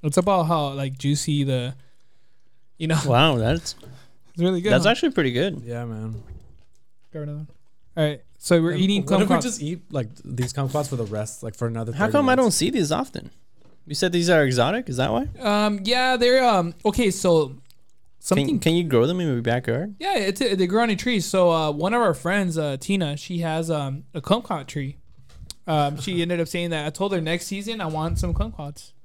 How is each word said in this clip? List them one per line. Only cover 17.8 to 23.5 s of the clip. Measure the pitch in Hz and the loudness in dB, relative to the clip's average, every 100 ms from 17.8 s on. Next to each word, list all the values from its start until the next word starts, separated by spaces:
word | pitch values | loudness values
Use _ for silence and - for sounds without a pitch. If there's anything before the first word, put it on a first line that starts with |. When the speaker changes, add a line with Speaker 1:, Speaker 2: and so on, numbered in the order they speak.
| - - - - | -20 -20 -20 -16
Speaker 1:
something | - - 139 | -2 0 2
Speaker 2:
Can, | 269 | 2
can | 160 | 2
you | 170 | 2
grow | 170 127 123 | 4 4 4
them | 180 | 2
in | 170 | 0
your | 123 | -2
backyard? | 113 120 127 117 196 202 | 0 -2 0 -2 -4 -6
Speaker 1:
Yeah, | 359 392 | -2 -2
it's | 196 196 | -2 0
a, | 262 | 0
they | 196 180 | 0 2
grow | 208 | 2
on | 233 | 2
a | 202 | 0
tree. | 247 226 | 0 0
So, | 165 190 180 | 0 2 4
uh, | 165 156 | 4 0
one | 147 175 | 0 0
of | 240 | 2
our | 220 | 2
friends, | 147 170 202 190 160 | 0 0 0 0 -2
uh, | 151 135 | -2 -4
Tina, | - 196 160 143 | -2 -2 0 -4
she | - 175 | -6 -4
has, | 165 | -2